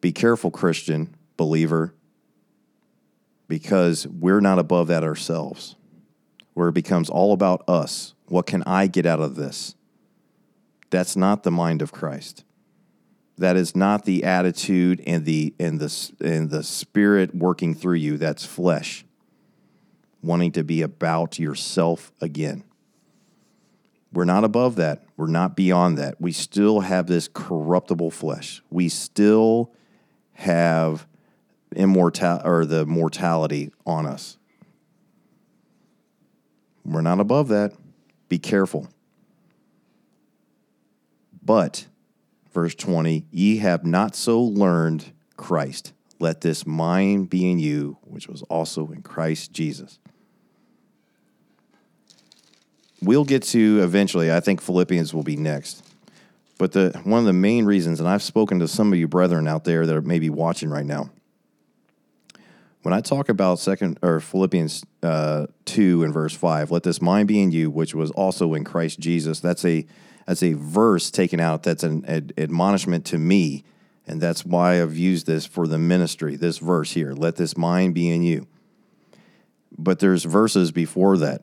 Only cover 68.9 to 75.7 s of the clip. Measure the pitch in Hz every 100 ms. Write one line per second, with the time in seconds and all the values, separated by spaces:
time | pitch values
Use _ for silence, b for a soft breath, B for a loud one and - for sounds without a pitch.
68.9 | - 80 85 78 78 87 87 90 82 80
69.9 | B B B - 90 - 73 76 85 113
70.9 | 92 - - 90 87 82 78 - 80 82
71.9 | 78 - 80 71 - 78 82 92 98 95
72.9 | 85 - 87 80 101 82 69 - b b
73.9 | b - 80 85 85 90 87 90 90 85
74.9 | 78 90 90 - 80 - - 82